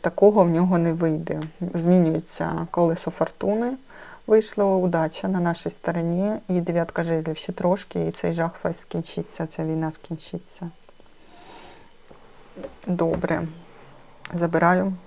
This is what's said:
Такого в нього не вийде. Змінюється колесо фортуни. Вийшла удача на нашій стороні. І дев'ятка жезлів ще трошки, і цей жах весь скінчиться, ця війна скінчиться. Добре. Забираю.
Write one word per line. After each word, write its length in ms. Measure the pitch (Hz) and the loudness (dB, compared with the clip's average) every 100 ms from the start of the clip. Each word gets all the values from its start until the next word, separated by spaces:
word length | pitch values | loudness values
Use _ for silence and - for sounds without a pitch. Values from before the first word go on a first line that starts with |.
Такого 440 | - - 202 214 | -4 6 6 8
в 60 | 175 | 4
нього 280 | 165 180 175 | 6 4 4
не 140 | 170 | 2
вийде. 500 | 165 165 156 165 156 156 - 175 | 2 0 0 -4 -6 -8 -8 -6
Змінюється 920 | 175 170 180 165 165 175 - 170 160 165 | 0 6 6 6 2 -4 -6 -4 -4 -4
колесо 400 | - 170 165 - | 2 2 2 -4
фортуни. 640 | - 165 - 190 214 240 262 - - - - - | -2 -4 -2 -2 0 -2 -6 -12 -20 -20 -16 4
Вийшла 380 | 220 220 - | 4 4 0
удача 640 | 196 190 180 180 160 - 190 | 2 2 2 2 0 -2 -2
на 120 | 190 | 0
нашій 300 | 175 170 - | 0 -2 -6
стороні. 640 | - - 170 170 170 202 214 - | -6 -4 -2 -2 0 0 -4 -2
І 120 | 180 | -2
дев'ятка 440 | 170 170 165 - | 0 -2 -2 -4
жезлів 320 | 165 165 160 156 | -2 -2 -2 -6
ще 160 | - | -8
трошки, 540 | 180 180 190 - 175 165 | -2 0 0 -2 -4 -4
і 40 | |
цей 220 | 175 175 | -2 -4
жах 320 | 165 165 - | -2 -4 -2
весь 160 | 175 170 | -6 -6
скінчиться, 680 | - 170 170 - 170 - 160 | -8 -8 -6 -8 -10 -8 -10
ця 180 | - | -6
війна 280 | 160 160 160 | -4 -2 -4
скінчиться. 800 | 156 - 160 - 139 - - 170 - - - - - - - - - - - - - - - - - - - - - - | -8 -12 -12 -10 -12 -12 -14 -14 -14 -20 -20 -20 -20 -20 -20 -20 -20 -20 -20 -20 -20 -20 -20 -20 -20 -20 -16 -16 -12 -4
Добре. 560 | 175 165 170 180 220 165 160 - - - - - - - | 0 0 0 -2 -2 -4 -10 -20 -20 -20 -20 -20 -16 -8
Забираю. 580 | 170 170 165 170 180 196 185 | -2 0 4 4 4 0 -4